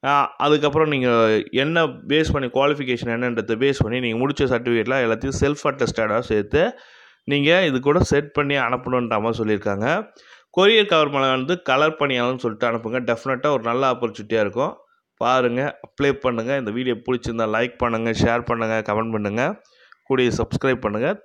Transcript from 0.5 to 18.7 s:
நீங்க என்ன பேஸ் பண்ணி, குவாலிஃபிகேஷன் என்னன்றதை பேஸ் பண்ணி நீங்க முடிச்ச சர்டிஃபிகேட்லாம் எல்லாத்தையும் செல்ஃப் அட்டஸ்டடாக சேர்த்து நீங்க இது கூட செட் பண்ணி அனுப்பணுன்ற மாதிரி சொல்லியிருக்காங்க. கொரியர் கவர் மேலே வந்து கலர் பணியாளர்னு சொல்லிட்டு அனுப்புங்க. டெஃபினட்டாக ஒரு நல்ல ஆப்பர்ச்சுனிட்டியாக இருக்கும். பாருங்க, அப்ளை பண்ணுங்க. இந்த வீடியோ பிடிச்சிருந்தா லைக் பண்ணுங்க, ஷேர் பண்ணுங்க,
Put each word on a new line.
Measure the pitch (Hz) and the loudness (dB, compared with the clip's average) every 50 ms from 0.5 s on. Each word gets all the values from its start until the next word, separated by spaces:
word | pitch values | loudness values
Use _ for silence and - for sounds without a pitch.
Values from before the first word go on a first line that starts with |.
| 151 151 143 147 139 156 160 151 | 2 4 2 0 2 2 2 2
நீங்க | 147 135 127 123 120 117 113 110 110 107 - - | 2 0 2 2 4 4 4 4 4 2 0 0
என்ன | - 117 139 151 165 170 165 | -2 -2 0 0 2 0 0
பேஸ் | 147 131 - - - 139 156 160 156 - | 0 -2 -8 -4 0 2 2 2 2 0
பண்ணி, | 147 135 123 | -2 -2 -2
குவாலிஃபிகேஷன் | 120 127 139 143 151 139 143 127 123 117 - 120 117 | 0 2 2 2 2 0 -2 -4 -4 -4 -2 -4 -4
என்னன்றதை | 117 123 123 120 113 104 98 113 | -2 -2 -2 -2 -4 -2 -2 -2
பேஸ் | 110 127 139 135 - - | 0 2 0 2 0 0
பண்ணி | 107 117 127 | -2 -2 -2
நீங்க | 127 120 110 117 | -2 -2 -2 -2
முடிச்ச | 127 139 143 - 147 | -2 -2 0 0 0
சர்டிஃபிகேட்லாம் | 127 127 117 120 123 120 113 107 113 131 135 123 | 0 0 0 0 0 0 0 0 0 0 0 2
எல்லாத்தையும் | 113 113 110 131 135 135 - | 0 0 -2 -2 -6 -4 -2
செல்ஃப் | 143 143 147 147 - | 0 -2 -2 0 -2
அட்டஸ்டடாக | 151 135 135 131 110 - - 113 107 104 113 | -4 -2 0 -2 -2 0 -2 -2 0 0 -2
சேர்த்து | 127 - 113 107 101 104 - 147 170 233 247 - - - - - - - _ _ _ | -2 0 -2 -2 -2 0 0 0 0 0 -2 -8 -20 -20 -20 -20 -20 -20 _ _ _
நீங்க | - 139 143 139 147 165 185 190 | -2 -2 0 4 4 4 4 4
இது | 165 131 127 | 2 0 0
கூட | 127 139 147 175 | 2 2 4 4
செட் | 165 - - 143 151 147 - | 2 2 2 0 0 0 -2
பண்ணி | - 147 139 143 | -2 -2 0 0
அனுப்பணுன்ற | 139 127 117 123 123 123 123 127 127 120 113 113 107 | 0 0 0 -2 -2 -4 -2 -2 -2 0 0 0 0
மாதிரி | 104 117 113 110 | 0 -2 -2 -2
சொல்லியிருக்காங்க. | 113 107 107 98 - 107 101 98 107 127 160 196 220 - _ _ - - - - _ _ - - | 0 0 0 0 0 -2 -2 -2 0 0 0 -2 -4 -8 _ _ -20 -20 -20 -20 _ _ 0 2
கொரியர் | 185 202 226 220 208 | 4 6 6 4 4
கவர் | 202 175 160 156 143 | 4 4 2 2 2
மேலே | 143 139 135 135 | 2 0 2 2
வந்து | 131 131 131 139 180 180 - | 2 0 0 -2 -4 -4 0
கலர் | - 131 135 151 156 160 160 | 0 2 4 2 2 2 0
பணியாளர்னு | 151 139 131 123 120 123 131 127 | -2 0 0 0 0 -2 -2 -2
சொல்லிட்டு | - 120 107 107 - 120 | -4 -6 -2 0 -2 -2
அனுப்புங்க. | 113 117 110 113 117 127 123 | -2 -2 -6 -4 -6 -4 -2
டெஃபினட்டாக | 113 120 113 - 135 131 123 - 147 | -2 -2 -2 -2 -4 -4 -2 0 0
ஒரு | 147 127 113 | 0 0 0
நல்ல | 117 117 127 135 131 123 | -2 -2 0 2 0 0
ஆப்பர்ச்சுனிட்டியாக | 120 123 113 107 - 107 107 113 113 107 | 0 -2 -6 -6 -6 -8 -2 0 0 0
இருக்கும். | 101 98 113 135 170 - - - _ _ _ _ _ _ _ | 0 0 -2 -4 -4 -4 -10 -20 _ _ _ _ _ _ _
பாருங்க, | 117 120 127 131 127 123 117 123 139 147 - - | 0 2 2 4 2 2 0 0 -4 -4 -6 -8
அப்ளை | - - _ - 143 143 135 | -18 -20 _ -2 0 0 0
பண்ணுங்க. | 139 - 131 123 113 113 120 139 | 0 -2 -2 -2 -2 -4 -2 -4
இந்த | 139 127 107 | -4 -4 -4
வீடியோ | 104 120 127 127 120 | -4 -4 -2 -2 -4
பிடிச்சிருந்தா | 107 - - 127 123 - 123 117 113 113 107 107 | -4 -2 -4 -4 -4 -4 -6 -4 -2 -2 0 0
லைக் | 110 120 127 123 | 0 -2 -2 -2
பண்ணுங்க, | - 123 120 117 110 113 113 | -4 -2 -2 -2 0 -2 -2
ஷேர் | 113 104 - 117 117 120 117 | 0 0 2 2 2 0 0
பண்ணுங்க, | - 123 117 113 110 | -2 -2 -2 -2 -2